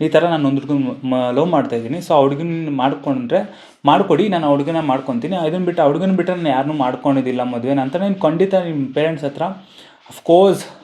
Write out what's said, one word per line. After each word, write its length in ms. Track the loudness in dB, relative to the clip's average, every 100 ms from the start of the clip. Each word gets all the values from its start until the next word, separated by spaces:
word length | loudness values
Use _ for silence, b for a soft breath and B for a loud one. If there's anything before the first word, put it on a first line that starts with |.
| 2
ಈ 40 |
ಥರ 180 | 2 2
ನಾನು 220 | 0 0
ಒಂದು 120 | -2
ಹುಡುಗನ 460 | -2 -2 -2 -4 -2
ಮ-, 240 | 0 0
ಲವ್ 160 | 0 2
ಮಾಡ್ತಾಯಿದ್ದೀನಿ, 500 | 0 0 -4 -4 -8
so 160 | 0
ಆ 40 | 4
ಹುಡುಗನ 500 | 4 0 -4 -4 -4
ಮಾಡ್ಕೊಂಡ್ರೆ 1040 | -2 -2 -2 -4 -4 -2 -2 -4 -14 -20 _ 2
ಮಾಡ್ಕೊಡಿ, 440 | 2 4 2 2
ನಾನು 180 | 0 2
ಆ 20 |
ಹುಡುಗನ 300 | 0 0 -2
ಮಾಡ್ಕೊತೀನಿ. 560 | 0 -2 -2 -4 -4 -2
ಅದನ್ನ 300 | -2 -2 -2
ಬಿಟ್ಟು, 180 | 2
ಆ 20 | 2
ಹುಡುಗನ 300 | 2 0 0
ಬಿಟ್ಟರೆ 200 | 0 -2
ನಾನು 140 | 0
ಯಾರನ್ನೂ 240 | 0 0
ಮಾಡ್ಕೊಂಡಿದ್ದಿಲ್ಲ 680 | -2 -2 0 0 0 0 -2
ಮದುವೆನ 380 | -2 -2 -2 -2
ಅಂತ 140 | -2 -2
ನಾನು 200 | -2 0
ಖಂಡಿತ 400 | 0 2 2 0
ನಿಮ್ಮ 380 | -2 -4 -4
ಪೇರೆಂಟ್ಸ್ 320 | -2 -2 -2 -6
ಹತ್ರ 180 | -4 -6 -6 B B B B B
ಅಫ್ಕೋರ್ಸ್ 560 | -10 4 6 6 2 -4 -18